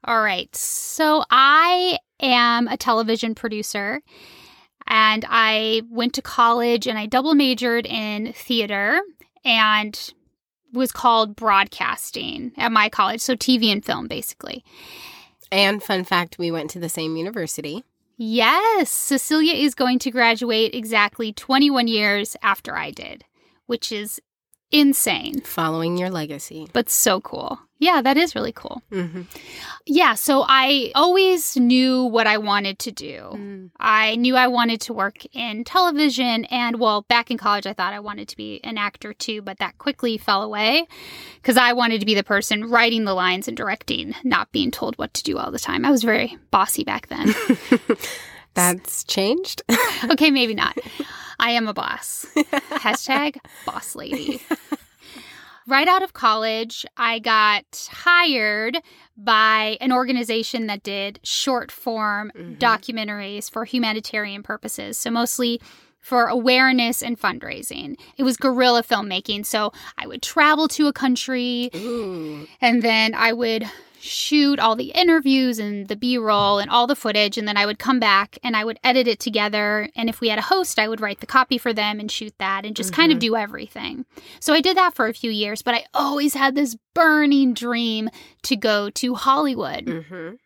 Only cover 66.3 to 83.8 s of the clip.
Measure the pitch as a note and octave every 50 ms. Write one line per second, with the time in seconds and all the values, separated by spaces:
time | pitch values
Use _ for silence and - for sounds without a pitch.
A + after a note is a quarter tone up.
66.3 | - B3 A3+ B3+ B3+ B3+ C4 C4 C4 B3+ A#3 A#3 B3 - - A#3+ A#3+ - - G3+
67.3 | F3 - - - - - - - - - - C#3+ - - - - _ - C4+ B3+
68.3 | B3 - - C4+ B3+ A#3+ B3+ B3 A#3+ A#3+ A#3 - A#3 G#3 G#3 G3+ F#3 F#3 F#3+ -
69.3 | G#3 G3+ G#3 - - G#3+ G#3+ G#3 - - - - - - - - - - - -
70.3 | - E4+ D4 D4+ D4+ D4+ D#4+ D4+ - - D4+ C#4+ C#4 - - C4 B3 A#3 - -
71.3 | C4 B3 B3 B3 B3 A#3+ A#3+ B3 - E3 G3+ A#3+ A#3+ A#3+ A3 F#3+ F#3 E3+ D#3+ D3+
72.3 | D3+ D3 D3+ - - _ - A#3+ A#3 A#3+ A3 A#3 A3 A3 A3 A3 A3 - A3+ A3+
73.3 | A3+ A#3 A#3+ A3+ A3+ A3 A3 G#3 - - - _ _ _ - - - - - -
74.3 | D4 D4+ C#4+ C#4 C#4+ - - A3+ A3 A#3 B3+ - - E4+ F#4 F4 E4 D#4+ C4 C4+
75.3 | C4+ C4+ C4 B3+ A#3+ A3 G#3 G#3 G#3 G3+ G3 G3 G#3 G#3 A#3+ B3 B3+ B3 A3 G#3+
76.3 | G#3+ G3+ G3+ G3+ G#3 G3+ G3+ G#3 G#3 A#3+ A#3+ A#3+ C#4+ - - A3+ G#3 G#3+ G#3 G#3
77.3 | G#3 A#3 G#3+ G#3 G#3 G3+ G3+ G#3 G#3+ - - A#3 C4 B3+ A3+ G#3+ G3 G3 G3+ -
78.3 | - - - B3 A3+ G#3+ G#3+ A3+ A3+ - - C4 B3 C4 B3 A#3+ A3 - - B3
79.3 | G#3 G#3+ G#3 G#3 G#3 G#3 G#3 G#3 G#3+ G#3+ G#3 G#3+ _ - A3+ A3+ A3+ - A#3+ A3
80.3 | G#3+ G#3+ G#3 - - F#4+ F#4 - - - G#3+ A3 A3+ G#3+ G#3+ G3+ G3+ _ - -
81.3 | - C4 B3+ _ C4 A#3+ - B3 A3+ G#3+ G#3 G#3 G#3 G#3 G#3+ G#3+ - - A3 G#3+
82.3 | - _ G3 F#3+ G3 G3 G3 G#3+ G#3+ - G#3+ F#3+ F3 - E4 E4 D#4 A#3 - A3+
83.3 | A3 A3+ G#3 G#3 G#3+ - G#3+ G#3 - -